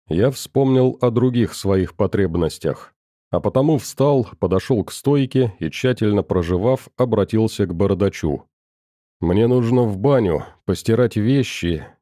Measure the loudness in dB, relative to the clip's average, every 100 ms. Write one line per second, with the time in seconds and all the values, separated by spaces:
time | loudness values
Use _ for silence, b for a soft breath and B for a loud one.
0 | -4 0 0 -2 -4 0 2 4 2 2
1 | 0 2 0 2 -2 -2 0 0 0 -2
2 | -2 0 0 0 -2 -2 -6 -6 -10 _
3 | _ _ -6 -4 0 0 2 0 -2 -2
4 | 2 2 -2 -4 -2 -2 0 -2 -2 -4
5 | 0 0 0 0 0 -2 -8 -2 -2 0
6 | 0 0 0 -2 0 0 0 -2 -4 -4
7 | 0 0 0 2 0 0 -4 0 0 2
8 | 0 -2 -4 -4 -8 _ _ _ _ _
9 | _ -6 0 2 2 2 2 2 0 0
10 | 0 2 2 -2 -6 _ -6 -4 0 2
11 | 2 0 0 0 -2 -4 -4 -4 -8 _